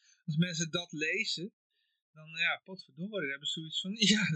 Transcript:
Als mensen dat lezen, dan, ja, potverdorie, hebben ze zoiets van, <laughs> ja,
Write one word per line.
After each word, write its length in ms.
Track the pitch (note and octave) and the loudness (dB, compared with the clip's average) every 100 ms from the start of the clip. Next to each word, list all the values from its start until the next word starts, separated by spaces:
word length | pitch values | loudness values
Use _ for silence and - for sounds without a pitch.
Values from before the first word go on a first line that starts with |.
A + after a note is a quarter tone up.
| _ _ - | _ _ -2
Als 100 | D3+ | 2
mensen 340 | F3+ D#3+ E3 | 2 0 -2
dat 220 | F3 F3 | -2 -4
lezen, 600 | D3+ D#3 F#3 A3 - F#3+ - _ _ _ _ _ | -2 0 0 -2 -4 -8 -12 _ _ _ _ _
dan, 160 | D#3 D#3 D#3+ E3+ | -20 -14 0 0
ja, 140 | D3 | 0
potverdorie, 680 | - F#3+ - C3+ F#3+ G#3 C#3+ | -4 -14 -14 -8 -6 -2 -2
hebben 180 | C#3 D3 | -4 -4
ze 100 | - | -6
zoiets 200 | D#3+ - | -4 -4
van, 120 | F#3 A3 | -4 2
<laughs> 100 | G3+ | 6
ja, 160 | G#3+ F3+ | 6 4